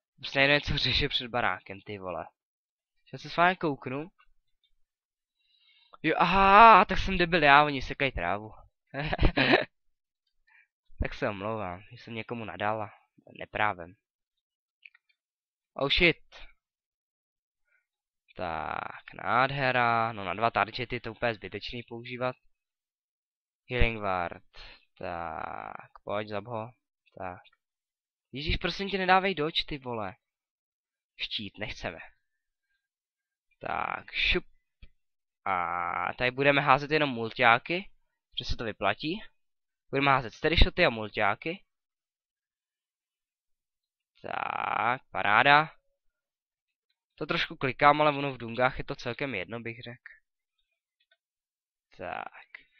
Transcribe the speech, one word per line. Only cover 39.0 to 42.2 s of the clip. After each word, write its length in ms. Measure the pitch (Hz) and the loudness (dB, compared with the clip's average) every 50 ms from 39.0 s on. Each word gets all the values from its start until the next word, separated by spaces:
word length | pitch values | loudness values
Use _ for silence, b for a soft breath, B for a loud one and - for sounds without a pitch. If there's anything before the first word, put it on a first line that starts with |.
| - 151 180 220 - - _ _ _ _ _ _ _ _ _ _ _ - | -4 -8 -8 -8 -10 -16 _ _ _ _ _ _ _ _ _ _ _ -4
Budeme 200 | - 139 139 143 | -2 0 2 4
házet 240 | 135 131 127 107 - | 2 2 0 -4 -8
steady 220 | - - 156 165 | -4 -2 2 6
shoty 300 | - - 185 - - 175 | 6 6 6 6 2 2
a 40 | 147 | 2
multiáky. 720 | 120 110 107 104 - 110 107 98 107 - - 160 185 196 _ _ _ _ _ _ _ _ _ _ _ _ | 2 0 -8 -6 -4 0 0 0 0 -2 -4 -10 -10 -10 _ _ _ _ _ _ _ _ _ _ _ _